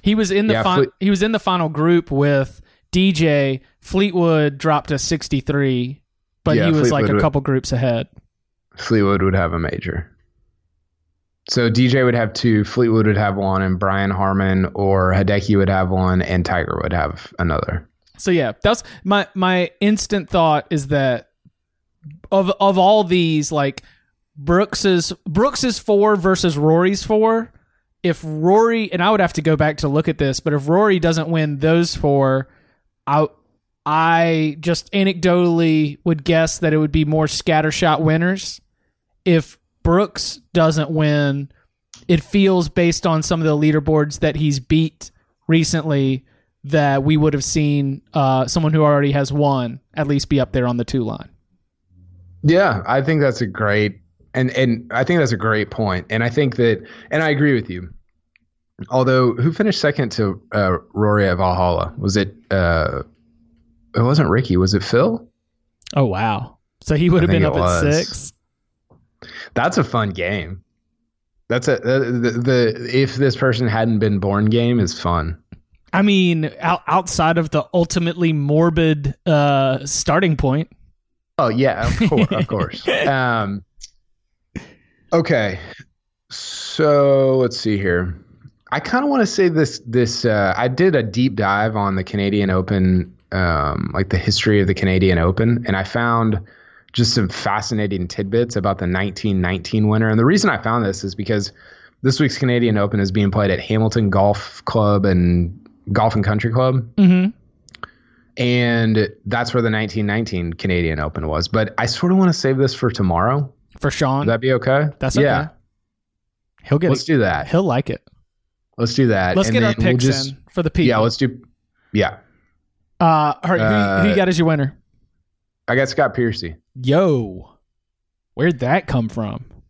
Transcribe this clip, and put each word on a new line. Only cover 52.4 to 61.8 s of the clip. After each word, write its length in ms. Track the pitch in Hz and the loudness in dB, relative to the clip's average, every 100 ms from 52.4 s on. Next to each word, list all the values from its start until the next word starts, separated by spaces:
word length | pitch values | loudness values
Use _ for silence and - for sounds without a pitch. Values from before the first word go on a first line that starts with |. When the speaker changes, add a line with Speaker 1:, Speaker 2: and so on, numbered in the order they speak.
Speaker 2:
Yeah, 400 | 147 170 196 104 101 | 2 4 4 0 0
I 140 | 131 | 0
think 180 | 135 156 | 2 2
that's 200 | 143 113 | 0 0
a 60 | 107 | -6
great, 520 | - 107 104 104 - _ _ _ | -2 0 2 0 -4 _ _ _
and, 160 | 127 127 | -2 -2
and 360 | 131 127 113 - | 0 0 0 -4
I 100 | 117 | -4
think 160 | 135 175 | 0 2
that's 140 | 135 | 0
a 40 | 110 | 0
great 340 | 113 107 101 | 0 -2 -2
point. 340 | - 107 90 80 | -4 -2 -4 -4
And 120 | 110 | -2
I 60 | 120 | 0
think 260 | 120 139 123 | 0 0 2
that, 300 | 117 104 - - - | 2 0 -6 -20 -6
and 120 | 151 | -2
I 80 | 160 | 0
agree 240 | 143 147 | 2 2
with 140 | 123 92 | 2 -2
you. 240 | 90 90 - _ _ _ _ _ _ _ - - | -12 -12 -18 _ _ _ _ _ _ _ -18 -4
Although, 460 | 127 127 131 123 | 0 2 4 2
who 180 | 117 139 | 2 -2
finished 280 | 160 214 - | 0 0 0
second 300 | 147 143 120 | 0 0 -4
to, 280 | - 101 90 _ | -2 -2 -4 _
uh, 260 | 104 95 90 - | -2 0 -2 -4
Rory 320 | 95 104 104 98 | -2 2 2 2
at 80 | 87 | 0
Valhalla? 560 | 92 90 90 85 | 0 0 0 0